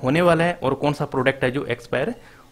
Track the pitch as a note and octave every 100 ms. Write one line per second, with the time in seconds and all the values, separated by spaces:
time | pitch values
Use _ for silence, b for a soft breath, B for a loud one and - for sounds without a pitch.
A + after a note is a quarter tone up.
0 | B2+ D#3 F3 E3 E3+ F3 B2+ C#3 D3 C#3+
1 | D3 C3+ C3+ C3+ B2+ C3 - A#2+ - B2
2 | E3 A#3+ B B B